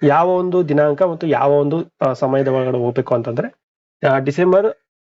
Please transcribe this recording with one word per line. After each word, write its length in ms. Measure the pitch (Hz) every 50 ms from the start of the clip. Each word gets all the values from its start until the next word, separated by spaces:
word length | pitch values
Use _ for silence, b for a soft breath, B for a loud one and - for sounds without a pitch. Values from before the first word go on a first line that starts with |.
| -
ಯಾವ 260 | 147 143 160 170 180
ಒಂದು 400 | 185 180 180 180 180 180 175 147
ದಿನಾಂಕ 340 | 147 147 147 151 147 143 190
ಮತ್ತು 240 | 180 165 160 170
ಯಾವ 260 | 160 139 120 123 139 143
ಒಂದು, 400 | 143 143 143 151 165 165 - _ - -
ಆ, 100 | 135 127
ಸಮಯದ 360 | - 147 131 131 135 135 135
ಒಳಗಡೆ 300 | 131 131 127 127 127 123
ಹೋಗ್ಬೇಕು 360 | 120 120 120 135 127 - 127
ಅಂತಂದ್ರೆ, 400 | 120 117 123 117 131 190 254 - _ _ _ _ _ _ _ _ - - 139
ಆ, 100 | 135 135
ಡಿಸೆಂಬರ್ 480 | 135 139 139 - 175 180 185 196 202 220 - _ _ _ _ _ _ _ _